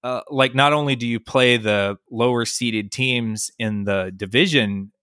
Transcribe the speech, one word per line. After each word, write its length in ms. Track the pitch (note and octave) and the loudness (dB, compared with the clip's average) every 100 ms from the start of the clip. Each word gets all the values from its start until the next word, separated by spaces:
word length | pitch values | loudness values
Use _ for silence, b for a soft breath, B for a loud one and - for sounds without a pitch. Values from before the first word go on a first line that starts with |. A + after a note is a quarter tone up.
Uh, 160 | B2 B2+ - | -6 -8 -4
like, 240 | C#3 C3 | 0 2
not 200 | C3 C#3+ | 4 4
only 240 | D3+ D3 B2+ | 4 0 -2
do 100 | A#2 | -2
you 100 | A#2 | -4
play 380 | - C3 B2+ A#2+ | -2 4 4 4
the 420 | A2 G#2 G2 G2+ _ | 2 0 0 -4 _
lower 320 | A#2 A#2+ A#2+ | -2 0 2
seeded 480 | A#2 - A#2+ A2 G#2 | -2 -4 -2 -4 -6
teams 580 | - C3 B2 A2+ G#2+ - _ | -4 -2 0 -2 -6 -8 _
in 280 | A2 G#2 G2+ | -4 -2 -2
the 260 | G2 F#2 | -2 -4
division 800 | F#2+ G2+ A#2+ F#3+ D3 G#2 G2 G2 _ | -8 -2 0 2 2 0 -4 -8 _